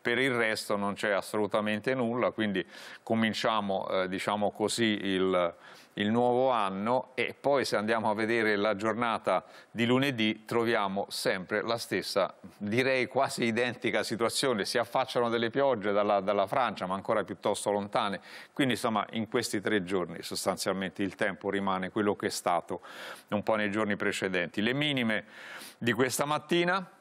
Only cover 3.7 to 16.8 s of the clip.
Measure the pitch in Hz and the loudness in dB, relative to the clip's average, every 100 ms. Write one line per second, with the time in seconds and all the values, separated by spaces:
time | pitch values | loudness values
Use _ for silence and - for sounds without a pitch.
3.7 | 95 - 95 92 92 - 104 101 - 104 | -4 -2 -2 0 -2 -2 0 -2 0 -2
4.7 | - 113 104 98 95 92 92 87 - - | 2 0 0 0 2 2 2 0 -2 -20
5.7 | - - - 104 113 123 123 131 120 98 | -20 -16 -2 0 2 4 4 2 2 0
6.7 | 95 104 127 - - 117 - - 139 113 | -2 0 -2 -2 -4 -6 -2 2 2 2
7.7 | 113 107 113 110 107 110 117 107 104 104 | 0 0 0 0 0 0 2 2 2 2
8.7 | 101 110 104 120 104 - 90 - - - | 0 -2 0 -2 -2 0 0 0 -20 -14
9.7 | 104 120 127 139 127 107 110 - 117 117 | -2 2 4 2 2 0 0 -2 0 2
10.7 | 113 101 98 - - - 101 90 107 110 | 2 0 -2 -4 -2 0 -2 -2 -2 0
11.7 | 113 - 101 82 - 87 - 92 - 104 | -2 0 -2 0 0 0 -2 -20 -10 -2
12.7 | 117 127 131 120 127 135 - 117 113 123 | 2 2 2 0 0 0 0 0 2 0
13.7 | 120 117 107 101 107 113 - 139 117 92 | 0 0 0 0 0 0 2 0 2 0
14.7 | 123 113 139 127 135 117 117 113 135 139 | 0 0 0 0 0 2 2 0 2 2
15.7 | 120 101 101 104 101 95 101 95 139 120 | 2 2 2 4 4 4 2 2 2 0
16.7 | 95 | -2